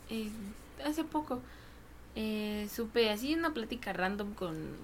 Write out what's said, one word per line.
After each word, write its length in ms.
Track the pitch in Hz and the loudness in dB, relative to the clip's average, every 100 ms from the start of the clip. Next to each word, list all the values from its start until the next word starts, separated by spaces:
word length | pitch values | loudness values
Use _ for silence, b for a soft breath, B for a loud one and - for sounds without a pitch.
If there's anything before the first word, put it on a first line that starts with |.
| - | -6
eh, 200 | 226 208 220 202 214 - - | -4 -2 -4 -8 -10 -12 -4
hace 180 | 294 302 | 0 2
poco, 360 | 311 311 302 247 - B B B B - - | 2 0 0 -2 -4 B B B B -16 -10
eh, 540 | - 220 214 214 208 208 | -2 0 2 0 0 -2
supe 360 | - 226 233 226 | -2 2 6 6
así 240 | 208 262 | 6 4
una 180 | 330 330 | 4 4
plática 400 | 311 - 233 - | 2 -2 -2 -2
random 400 | 180 185 202 208 | 2 2 2 -2
con, 340 | 208 180 160 156 - | -2 -2 -2 -4 -6